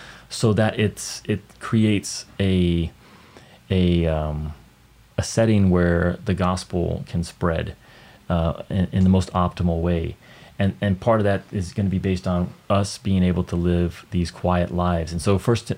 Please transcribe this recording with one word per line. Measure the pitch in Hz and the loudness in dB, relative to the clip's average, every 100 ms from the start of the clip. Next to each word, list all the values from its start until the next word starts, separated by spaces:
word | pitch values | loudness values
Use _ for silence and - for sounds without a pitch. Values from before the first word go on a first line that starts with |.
| - - - | -20 -20 -16
so | - 117 | -2 0
that | 101 107 - | 2 0 2
it's, | 104 - - - - | -2 -2 -12 -12 -6
it | 104 - - | -6 -6 -16
creates | - 113 107 101 - - - - | -2 2 2 2 -2 -12 -14 -2
a, | 98 92 87 85 82 - - - - - - - - | 0 2 2 2 -2 -8 -20 -20 -20 -20 -20 -20 -2
a, | 92 87 87 82 | 2 4 2 2
um, | 78 76 76 78 76 - _ _ _ _ - | 0 -4 -6 -8 -12 -20 _ _ _ _ -6
a | |
setting | - - 113 107 95 | -4 0 4 4 4
where | 90 87 85 87 - | 4 4 4 0 -2
the | - | -4
gospel | 87 90 92 - 90 85 85 - | 0 0 -2 -4 -4 -2 -4 -4
can | 87 | -6
spread, | 85 - 87 82 - - - - - - - | -6 -4 -2 -2 -4 -10 -20 -20 -20 -20 -4
uh, | 87 82 - - | 0 0 -4 -4
in, | 95 87 | -2 0
in | 101 | 2
the | 92 | 4
most | 95 90 | 4 2
optimal | 92 87 - 90 82 | 0 0 0 -2 0
way. | 87 85 82 - - - - - | 0 0 -2 -10 -20 -20 -20 -2
And, | 98 - | -2 0
and | 104 92 | -2 0
part | 120 110 | 0 2
of | 101 | 2
that | 98 - | 0 -4
is | 104 85 | -6 -6
gonna | - 98 | -4 -2
be | 90 | 0
based | 95 92 92 | 0 -2 -2
on | 90 90 - _ | -2 -2 -6 _
us | 98 101 - | 0 0 -6
being | 98 95 | -2 2
able | 90 87 87 | 2 0 -2
to | 87 | -2
live | 87 87 87 - - | 0 2 0 -4 -6
these | 87 82 | -4 -4
quiet | - 90 90 87 | -2 0 0 0
lives. | 90 90 85 80 | -2 0 -2 -4
And | 85 | -4
so | 104 98 | 0 0
First, | - 117 - | 2 -2 -2